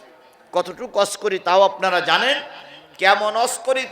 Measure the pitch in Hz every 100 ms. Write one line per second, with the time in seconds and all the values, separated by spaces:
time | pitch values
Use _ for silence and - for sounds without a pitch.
0 | - - - _ _ 175 180 170 233 202
1 | 196 - 208 190 180 185 202 - 190 180
2 | 165 175 240 285 - - - - - -
3 | 190 208 214 220 247 - 262 262 254